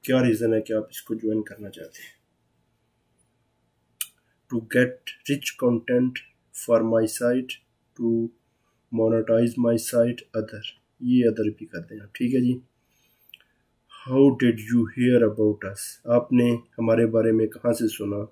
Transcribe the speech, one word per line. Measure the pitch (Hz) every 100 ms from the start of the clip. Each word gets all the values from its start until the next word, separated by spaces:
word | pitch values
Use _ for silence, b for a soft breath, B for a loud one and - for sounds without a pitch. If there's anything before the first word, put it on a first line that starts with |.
क्या | - 127
reason | 123 110 113
है | 110
कि | 107
आप | 110 107
इसको | - -
ज्वाइन | 110 110 107
करना | 104 98 104
चाहते | - - -
हैं? | - _ _ _ _ _ _ _ _ _ _ _ _ _ _ _ _ _ _ _ - _ _ _ _
To | 117 113 123
get | 127 - - - -
rich | 139 - -
content | 127 120 - 123 127 127 - _ _ -
for | - 113
my | 113 113 110 -
site, | 120 127 127 - _ _ _ -
to | 117 117 117 _ _ _ _ _ _ 113
monetize | 113 113 110 113 117 117 120
my | 117
site, | - 120 120 120 - 110
other, | 107 107 - - _ _
ये | 123 127 117
other | 107 104
भी | 107
कर | - 87
दें | - 107
आप, | 104 -
ठीक | 123
है | 127
जी। | 123 123 _ _ _ b b b b b b b _ _ _ - 131
How | 131
did | 139 123 123
you | 110 107 120 113 -
hear | 123 123
about | 110 107 107 104 98
us? | 101 - - 123
आपने | 120 - 123 120
हमारे | 117 - - 113 113 113
बारे | 113 113
में | 110 110
कहाँ | - 120
से | 117 113
सुना? | - 101 104 110